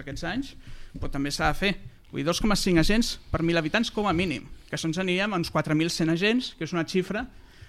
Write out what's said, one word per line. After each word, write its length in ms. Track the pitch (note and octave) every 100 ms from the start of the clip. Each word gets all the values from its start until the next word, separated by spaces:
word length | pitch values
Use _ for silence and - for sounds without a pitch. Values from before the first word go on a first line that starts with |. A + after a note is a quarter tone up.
aquests 200 | C3+ - E3+
anys, 240 | B3 C#4 - - - -
però 160 | - C#3
també 200 | - C#3
s'ha 160 | - D#3
de 80 | D3
fer. 140 | G3 - - - -
Vull 100 | C3+
dir, 60 | C#3+
dos 80 | F3
coma 120 | A3 G3
cinc 200 | G3 E3+
agents 380 | D#3 A3 A#3 - -
per 120 | D#3
mil 160 | E3 E3+
habitants, 320 | D#3 G#3+ A3+
com 160 | - G#3
a 80 |
mínim, 320 | E3 F#3 B2 - - -
que 100 | D3
això 80 | D#3+
ens 120 | E3
aniríem 320 | F#3+ F3+ G#3
a 40 | F#3
uns 80 | D#3+
quatre 240 | D#3+ D3+ D3+
mil 120 | E3
cent 200 | - D#3+
agents, 440 | E3 G#3 B3 B3+ -
que 80 | D#3+
és 60 |
una 120 | F3 D#3
xifra 400 | F#3 F3+ G3+ B3+ - - -